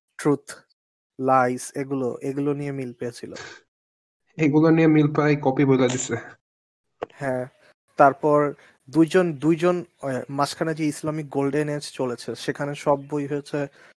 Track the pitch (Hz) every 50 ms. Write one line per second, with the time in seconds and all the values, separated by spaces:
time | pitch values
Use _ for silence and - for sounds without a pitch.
0 | _ _ _ - - 151 143 - - - - - _ _ _ _ _ _ _ _
1 | _ _ _ - 131 131 131 131 127 123 127 123 - - - 147 135 135 139 135
2 | 127 120 - - - 139 135 143 143 147 143 143 147 143 139 135 131 120 117 -
3 | 123 120 117 - 110 101 - - - - - - _ _ _ _ _ _ _ _
4 | _ _ _ _ _ _ _ 160 160 139 147 156 160 165 160 165 160 156 151 156
5 | 147 147 - 156 147 151 147 147 - 135 135 156 143 135 131 131 131 123 127 127
6 | - - 117 113 - - - _ _ _ _ _ _ _ _ _ _ _ _ _
7 | - - _ - 143 135 127 127 127 135 - _ _ _ _ _ _ _ _ -
8 | 147 139 131 - - 151 147 147 147 143 143 - - - _ _ _ 131 127 160
9 | 165 151 180 185 180 170 151 127 143 156 170 156 175 180 180 175 - - _ _
10 | - 135 131 123 123 - 139 139 143 - - - 165 160 156 156 156 147 143 -
11 | - 151 151 160 147 135 - 139 139 139 135 151 151 147 147 147 - - - -
12 | 131 123 120 - - 123 113 - - 151 135 - 147 143 147 - - 151 143 139
13 | 139 143 151 147 143 135 147 143 139 - - 143 143 - - _ - - _